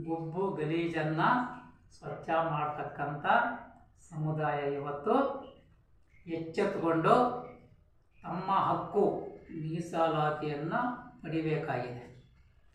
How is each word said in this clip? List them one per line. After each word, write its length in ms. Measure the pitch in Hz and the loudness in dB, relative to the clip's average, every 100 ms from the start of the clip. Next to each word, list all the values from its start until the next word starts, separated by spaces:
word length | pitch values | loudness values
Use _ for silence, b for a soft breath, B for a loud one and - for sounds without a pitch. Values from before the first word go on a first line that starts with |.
| 160 | -6
ಗುಬ್ಬು 460 | 165 160 175 196 | -6 -4 -2 -2
ಗಲೀಜನ್ನ 680 | 151 151 170 165 160 156 160 214 254 - - - - - | -2 -2 0 0 -2 -2 2 4 2 0 -8 -16 -20 -20
ಸ್ವಚ್ಛ 380 | - 147 156 - 165 160 | -16 -12 -10 0 2 2
ಮಾಡ್ತಕ್ಕಂಥ 760 | 147 151 147 135 - 147 147 190 226 233 - - - - _ - | 0 -2 -4 -8 -6 -6 -2 4 4 4 -4 -12 -20 -20 _ -12
ಸಮುದಾಯ 640 | 156 156 156 151 143 139 | -4 -2 0 0 0 -2
ಇವತ್ತು 400 | 143 147 143 214 269 - - - - - _ _ - _ - 170 | -2 -4 -4 2 4 4 -2 -12 -20 -20 _ _ -20 _ -20 -8
ಎಚ್ಚೆತ್ತುಕೊಂಡು 880 | 165 160 214 202 - 165 160 190 247 247 - - - - - _ _ _ _ | -6 -4 0 0 2 2 4 6 6 6 0 -10 -16 -20 -20 _ _ _ _
ತಮ್ಮ 280 | 175 180 196 | -8 -4 2
ಹಕ್ಕು 520 | 190 - - - 208 180 - - - - | 2 4 0 0 4 4 2 -6 -14 -12
ಮೀಸಲಾತಿಯನ್ನ 1200 | 160 156 160 - 165 165 156 151 151 151 147 165 233 247 - - - | -8 -4 -4 -4 2 2 4 2 0 -4 -2 -2 0 -2 -4 -12 -12
ಪಡಿಬೇಕಾಗಿದೆ. 840 | 160 160 156 151 135 123 123 - - - - _ - _ - | -4 -2 0 0 0 -4 -4 -8 -12 -20 -20 _ -20 _ -20